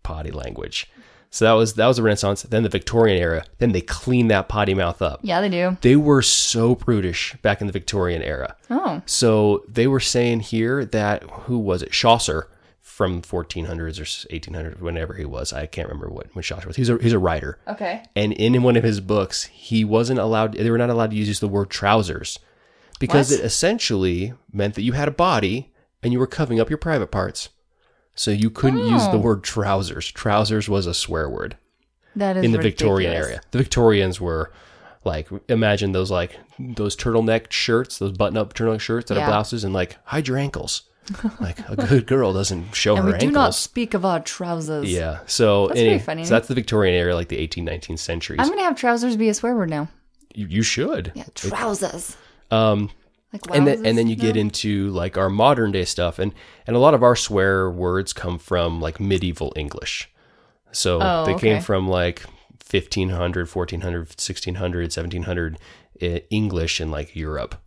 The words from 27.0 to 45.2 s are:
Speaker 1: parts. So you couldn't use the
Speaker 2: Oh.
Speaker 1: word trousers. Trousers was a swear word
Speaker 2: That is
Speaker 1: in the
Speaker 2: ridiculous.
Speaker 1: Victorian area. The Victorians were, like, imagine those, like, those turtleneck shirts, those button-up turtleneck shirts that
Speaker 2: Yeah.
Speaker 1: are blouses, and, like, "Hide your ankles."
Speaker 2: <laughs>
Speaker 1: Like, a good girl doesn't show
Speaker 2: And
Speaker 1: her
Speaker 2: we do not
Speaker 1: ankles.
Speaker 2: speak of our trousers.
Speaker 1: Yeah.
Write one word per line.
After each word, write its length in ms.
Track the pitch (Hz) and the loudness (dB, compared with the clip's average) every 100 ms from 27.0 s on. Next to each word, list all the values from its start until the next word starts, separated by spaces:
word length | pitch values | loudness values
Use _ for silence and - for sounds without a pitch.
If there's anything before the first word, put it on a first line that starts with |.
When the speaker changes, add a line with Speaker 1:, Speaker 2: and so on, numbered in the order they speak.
| 101 | 0
Speaker 1:
parts. 420 | 104 92 - - _ _ _ _ _ _ - | -2 -2 -4 -12 _ _ _ _ _ _ -6
So 140 | - | -2
you 220 | 101 110 | 2 0
couldn't 340 | 113 135 131 - | 2 2 2 2
use 220 | 117 196 | 4 4
the 60 | 113 | 4
Speaker 2:
Oh. 40 | |
Speaker 1:
word 220 | 113 101 | 2 0
trousers. 680 | - - 101 98 90 - - | -2 -4 0 0 -2 -8 -10
Trousers 580 | - - 104 104 107 104 | -6 0 2 2 0 0
was 160 | 98 90 | 0 0
a 80 | |
swear 340 | 82 - 85 73 | -4 -4 -4 -4
word 300 | 53 - - _ _ _ _ _ - | -6 -8 -12 _ _ _ _ _ -4
Speaker 2:
That 220 | 202 190 | -2 2
is 80 | 120 | 2
Speaker 1:
in 60 | |
the 80 | 113 | 4
Speaker 2:
ridiculous. 400 | 110 - 113 95 | 2 2 2 2
Speaker 1:
Victorian 120 | 90 | 2
area. 280 | 82 76 - - | 0 -4 -6 -6
The 80 | 120 | -2
Victorians 640 | 131 - 117 104 95 90 | 0 4 6 6 2 -2
were, 300 | 90 80 78 - - - - - | -4 -4 -4 -10 -20 -20 -20 -8
like, 260 | - 78 76 98 _ | -6 -6 -8 -14 _
imagine 440 | 117 110 101 101 | 2 2 2 0
those, 180 | 95 92 | 0 0
like, 260 | 92 87 - - _ | -2 -2 -8 -20 _
those 360 | 127 117 104 - | -12 -4 -4 -2
turtleneck 560 | 123 113 110 113 - | 0 2 4 2 0
shirts, 460 | - - 117 127 - | -4 2 2 0 -4
those 140 | 98 | -6
button-up 420 | 95 104 110 104 | 0 -2 0 -4
turtleneck 280 | - 113 110 | -2 -2 0
shirts 280 | - 117 117 | -2 -4 -2
that 80 | 107 | 0
Speaker 2:
Yeah. 60 | 151 | 2
Speaker 1:
are 40 | |
blouses, 340 | 104 107 120 | 0 0 -4
and, 100 | 104 | -2
like, 240 | 95 90 - - | -2 -2 -6 -6
"Hide 220 | 139 139 | -4 -2
your 100 | 131 | -2
ankles." 460 | 139 - - - _ _ - | -2 -6 -6 -8 _ _ -14
Speaker 2:
<laughs> 300 | 202 226 - | -6 -6 -4
Speaker 1:
Like, 160 | 92 - 220 | -8 -6 -8
a 80 | - | -4
good 300 | 233 139 110 | 2 2 4
girl 260 | 135 113 | 2 2
doesn't 440 | 95 98 95 90 - | 0 -2 -4 -6 -4
show 200 | 107 101 | 2 2
Speaker 2:
And 100 | 95 | 4
Speaker 1:
her 40 | |
Speaker 2:
we 40 | - | 2
do 140 | 127 | 2
not 140 | 294 247 | 4 2
Speaker 1:
ankles. 120 | - | 2
Speaker 2:
speak 380 | - - 233 208 | -4 -4 -2 -2
of 100 | 185 | 0
our 140 | 170 | -2
trousers. 680 | 165 - 175 170 156 156 107 | -4 -10 -6 -6 -4 -4 -2
Speaker 1:
Yeah. 280 | 87 80 76 | -2 -4 -8